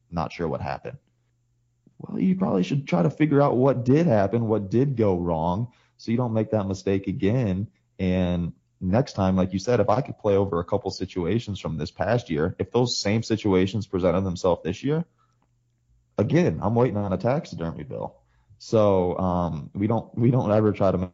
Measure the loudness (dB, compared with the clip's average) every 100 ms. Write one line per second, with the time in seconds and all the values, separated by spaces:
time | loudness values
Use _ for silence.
0 | _ -6 -6 -6 -6 -4 -6 -8 -10 -16
1 | _ _ _ _ _ _ _ _ _ -20
2 | -10 -2 0 0 0 0 0 -2 0 0
3 | 0 2 2 4 4 4 2 2 2 4
4 | 4 4 2 0 0 0 0 0 2 2
5 | 2 2 0 0 0 -2 -4 _ _ _
6 | -4 -2 0 0 0 0 -2 -2 0 0
7 | -2 -2 0 2 0 -2 -4 _ _ -4
8 | 0 2 2 0 -4 -8 _ _ 0 0
9 | 0 0 2 2 0 -2 0 2 2 0
10 | -2 -4 0 2 2 -2 -2 -4 -4 -6
11 | -6 -4 -2 -2 -4 -8 -6 -6 -8 -4
12 | -2 -2 0 -2 -2 -2 -2 0 0 0
13 | -2 -2 0 -2 2 2 2 -2 -4 0
14 | 2 2 -2 0 0 0 -2 -4 -2 -4
15 | -4 _ _ _ _ _ _ _ _ _
16 | _ -4 0 2 2 0 0 2 2 0
17 | -2 -2 0 -2 -4 -8 -8 -8 -10 -10
18 | -10 -14 _ _ _ -20 0 2 4 4
19 | 2 0 0 0 -2 -4 -8 -4 -2 -2
20 | -4 0 2 2 2 4 4 2 2 2
21 | -2